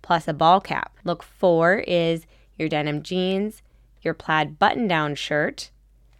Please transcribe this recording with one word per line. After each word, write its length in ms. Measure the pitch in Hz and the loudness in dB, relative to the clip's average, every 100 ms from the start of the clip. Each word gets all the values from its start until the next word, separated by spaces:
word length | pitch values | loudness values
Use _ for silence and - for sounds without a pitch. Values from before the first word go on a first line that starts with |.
plus 260 | - 170 160 | -2 -2 0
a 60 | |
ball 260 | 143 160 190 | 2 4 4
cap. 380 | - 143 - _ | 2 -6 -8 _
Look 200 | 175 170 | -6 -6
four 600 | - - 185 165 165 208 - | -8 0 2 4 4 2 0
is 380 | 175 165 165 - _ _ - | 0 0 -2 -6 _ _ -8
your 100 | 156 | -4
denim 360 | 151 147 147 | -2 -2 -4
jeans, 580 | 151 180 185 190 214 - _ _ _ _ | -4 -4 -2 -2 -4 -8 _ _ _ _
your 120 | 165 | -8
plaid 460 | 165 - 156 151 151 | -6 -2 -2 -2 0
button-down 560 | 202 - 220 165 151 143 | 0 0 0 0 -2 -6
shirt, 560 | - 147 165 294 - _ _ _ _ | -4 -2 -2 -6 -16 _ _ _ _